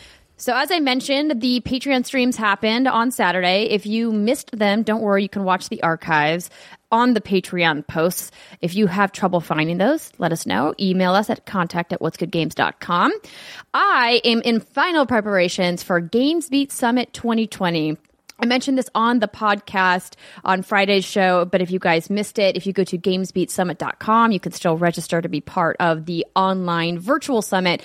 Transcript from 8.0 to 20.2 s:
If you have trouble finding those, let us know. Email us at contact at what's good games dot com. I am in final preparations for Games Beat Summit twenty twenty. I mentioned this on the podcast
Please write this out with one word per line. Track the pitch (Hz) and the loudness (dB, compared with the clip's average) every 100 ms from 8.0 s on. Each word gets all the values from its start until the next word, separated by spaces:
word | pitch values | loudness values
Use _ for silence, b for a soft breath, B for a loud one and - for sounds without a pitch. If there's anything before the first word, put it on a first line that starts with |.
| 170 - - B B B | 0 0 -10 B B B
If | 175 190 | -4 0
you | 202 | 0
have | 185 196 | 2 0
trouble | - 185 180 | 0 0 0
finding | - 156 160 175 | -2 -2 0 2
those, | 208 311 - - | 0 0 -4 -4
let | 170 | -2
us | 165 - | -2 -2
know. | 95 294 - | -2 -2 0
Email | 190 185 185 | 0 2 4
us | 190 220 | 2 2
at | 220 - | -4 -4
contact | 196 175 170 170 | -4 -2 -4 -4
at | 180 | -4
what's | 160 - | -4 -4
good | 175 | -4
games | 165 160 - | -2 -2 -2
dot | 90 - | -2 -2
com. | - 175 233 427 - B B B B | -2 0 0 -2 -8 B B B B
I | 269 403 311 240 240 240 | 0 2 4 4 2 2
am | 233 | 0
in | - 226 | 2 0
final | - 277 349 320 254 | -2 -2 2 2 2
preparations | 233 208 196 180 - 180 175 | 0 2 2 2 0 -2 -2
for | - 175 | -2 -2
Games | 170 226 277 339 - | 0 0 2 0 0
Beat | 277 277 | -2 -2
Summit | - 240 247 233 | -2 0 0 -2
twenty | - 233 226 220 | -4 -2 0 -2
twenty. | - 180 165 156 156 _ _ - - | -2 -2 0 -2 -4 _ _ -16 -6
I | 240 | 0
mentioned | 254 277 262 | 0 0 -2
this | 240 | 0
on | 220 233 247 | 0 2 2
the | 208 | 0
podcast | - 214 202 - 196 185 180 - - | -2 0 0 -2 0 2 2 -4 -20